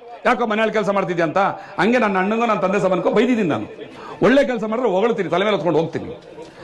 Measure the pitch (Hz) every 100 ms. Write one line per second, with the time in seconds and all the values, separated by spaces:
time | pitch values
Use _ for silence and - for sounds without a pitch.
0 | - - - 233 233 208 220 202 202 202
1 | 175 175 165 185 190 - - - 196 247
2 | 220 190 190 226 233 202 185 202 180 180
3 | - 208 247 233 185 117 104 - - -
4 | - - 180 269 262 240 214 220 254 185
5 | 226 226 170 170 208 202 175 151 165 139
6 | - - - - - -